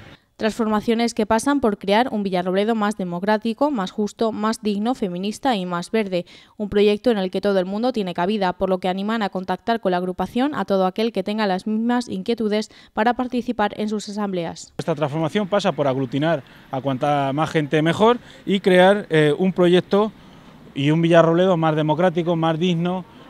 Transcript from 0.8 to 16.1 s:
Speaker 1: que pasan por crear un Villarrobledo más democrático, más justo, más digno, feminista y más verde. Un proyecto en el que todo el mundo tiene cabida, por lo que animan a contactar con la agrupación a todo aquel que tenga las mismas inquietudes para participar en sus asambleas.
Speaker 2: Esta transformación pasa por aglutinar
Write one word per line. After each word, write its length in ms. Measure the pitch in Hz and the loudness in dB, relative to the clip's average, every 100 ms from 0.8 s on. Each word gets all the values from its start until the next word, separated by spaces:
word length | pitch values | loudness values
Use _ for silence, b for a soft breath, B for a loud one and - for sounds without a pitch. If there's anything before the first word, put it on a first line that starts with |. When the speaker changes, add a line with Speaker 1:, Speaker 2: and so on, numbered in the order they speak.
| 208 226 233 | 0 0 0
Speaker 1:
que 100 | - | -2
pasan 360 | 214 220 277 285 | 0 0 2 2
por 180 | 240 202 | 0 0
crear 300 | 190 202 254 | 0 2 2
un 120 | 214 | -2
Villarrobledo 520 | 196 180 180 185 208 | -2 -2 0 0 0
más 240 | 226 208 214 | 0 -2 -2
democrático, 720 | 180 175 196 214 226 220 285 | -6 -4 -2 -2 -2 -2 -2
más 200 | 269 180 | -2 -4
justo, 420 | - 208 - 226 | -4 -6 -2 -4
más 280 | 208 214 220 | -2 -2 -2
digno, 340 | 214 202 214 | -2 -2 -2
feminista 640 | 262 196 175 196 214 277 220 | -2 -4 -4 -6 -4 -2 -2
y 80 | |
más 260 | 180 175 175 | -2 -6 -4
verde. 360 | 226 202 185 180 B B - | -2 -2 -4 -6 B B -10
Un 100 | 214 | -4
proyecto 420 | 208 208 208 254 | 2 4 4 2
en 60 | 214 | 0
el 140 | 190 | 0
que 100 | 190 | -2
todo 180 | 202 196 | 0 0
el 60 | |
mundo 260 | 180 202 247 | 0 -2 -2
tiene 220 | 254 190 | -2 -4
cabida, 400 | 175 175 214 185 | -2 -2 0 -2
por 160 | 180 190 | 0 0
lo 80 | 185 | 0
que 100 | 185 | -2
animan 340 | 185 202 226 | -2 -2 -2
a 80 | 196 | -2
contactar 500 | 185 185 185 - 226 | -4 -6 -4 -2 -2
con 120 | 196 | 0
la 40 | 180 | 0
agrupación 580 | 180 180 185 240 269 | -2 -4 -4 -2 -2
a 120 | 294 196 | -2 0
todo 180 | 196 | 0
aquel 280 | 185 185 226 | 0 0 -2
que 100 | 208 | -2
tenga 240 | 185 214 208 | -4 -2 0
las 200 | 185 202 | -2 -2
mismas 440 | 214 226 240 240 | -2 0 -2 -2
inquietudes 600 | 190 185 233 214 214 214 B B | -6 -4 -2 -2 -2 -4 B B
para 220 | - 220 | -2 0
participar 580 | 240 254 247 233 240 208 - | 0 -2 -4 -4 -2 -2 -2
en 100 | 214 | -6
sus 220 | 214 202 | -6 -6
asambleas. 640 | 202 202 180 165 175 - - | -6 -4 -4 -6 -10 -14 -8
Speaker 2:
Esta 180 | 151 | -4
transformación 540 | 151 151 147 160 208 202 | -2 -2 -2 -2 -2 0
pasa 240 | 202 190 | 0 0
por 140 | 147 139 | 0 0
aglutinar 540 | 131 131 | 0 -2